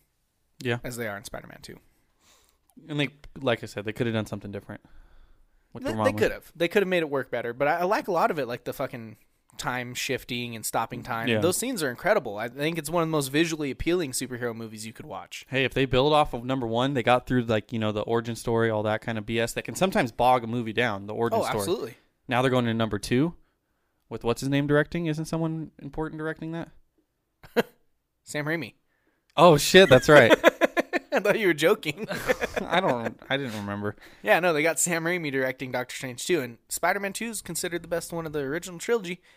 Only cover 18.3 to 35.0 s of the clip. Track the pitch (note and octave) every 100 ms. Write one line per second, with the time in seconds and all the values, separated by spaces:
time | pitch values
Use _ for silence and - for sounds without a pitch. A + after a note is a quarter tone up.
18.3 | A2+ - A2+ A2+ G#2+ G#2+ A2 - A2+ G#2
19.3 | A2+ A#2 - - A#2 F#3+ G3+ C3 - B2
20.3 | B2+ A2+ B2 A2+ G#2 A#2+ G2 G2+ A2 A#2
21.3 | A3+ B2+ A2 G2 G#3 A#2 - _ _ -
22.3 | B2 C3 B2+ A#2 A2+ A2 G#2 - B2 E3
23.3 | - _ _ _ _ _ _ _ A2+ A#2
24.3 | A#2 C3+ C#3+ C#3+ D3 D3+ E3+ E3+ D#3 D#3+
25.3 | E3 E3 D#3+ D3+ - C#3+ D#3 D#3 D#3 D#3
26.3 | D#3 D#3+ E3 D#3+ - _ _ _ _ _
27.3 | _ - - - _ _ _ _ _ -
28.3 | D3 D3 E3 A2 - _ _ _ _ _
29.3 | - F3 D3 - F3+ F#3+ B2+ - D3 A#2
30.3 | - - - - - - - - C4+ G3+
31.3 | G3 G3 D3+ D#3+ G#3+ D#3 D#3+ A3 F#3 -
32.3 | - - - - E3+ F#3+ A#2+ A2+ - -
33.3 | C#3 C3+ G#2+ G2+ G2+ G#2 - - - -
34.3 | F#3+ F3+ D3+ D#3+ D#3+ E3+ E3